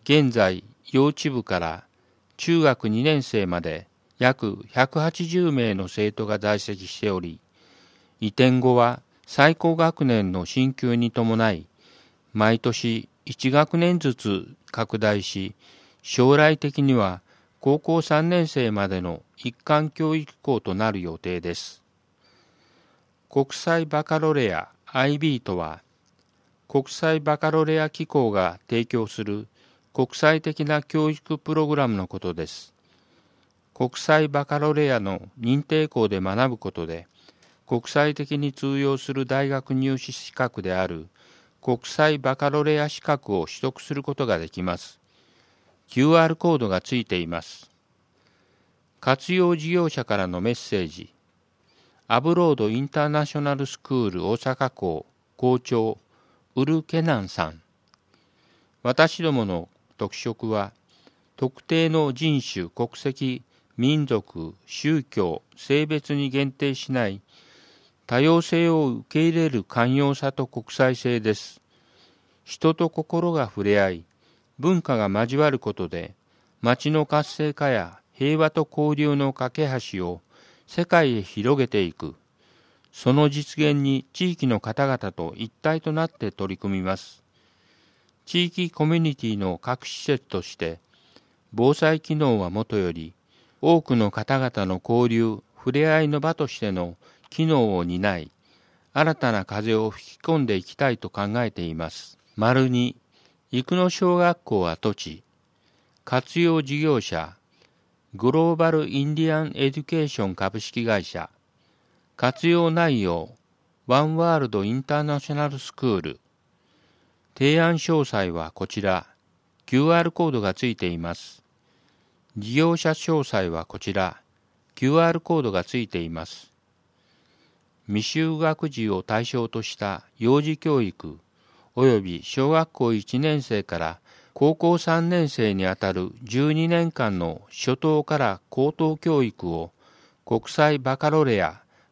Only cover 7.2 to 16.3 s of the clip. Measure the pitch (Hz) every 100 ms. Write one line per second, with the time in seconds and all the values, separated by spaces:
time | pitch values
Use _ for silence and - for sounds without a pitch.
7.2 | 85 80 _ _ _ _ _ _ _ -
8.2 | 107 - 127 127 127 123 120 127 - _
9.2 | - - 147 165 170 165 165 - 135 113
10.2 | 95 92 87 127 131 - 123 120 117 123
11.2 | 113 113 110 82 82 _ _ _ _ _
12.2 | _ 107 107 113 123 - 117 113 - _
13.2 | - - 131 147 151 170 175 175 147 117
14.2 | 107 95 - - _ - 113 110 107 104
15.2 | - 98 98 - - - _ _ - -
16.2 | 131